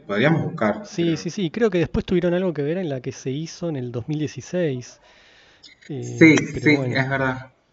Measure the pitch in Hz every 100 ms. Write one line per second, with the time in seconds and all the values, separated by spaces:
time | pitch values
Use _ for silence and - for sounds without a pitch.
0 | - 104 143 165 - - 107 101 - -
1 | 170 156 170 - 170 - 226 180 151 226
2 | - 180 175 175 185 147 143 180 175 131
3 | 127 - 135 135 160 - 170 143 123 120
4 | 113 151 147 - - 180 165 127 117 -
5 | - - - - - _ - - - 139
6 | 120 120 160 139 - - 151 143 127 131
7 | 131 135 131 127 - _ _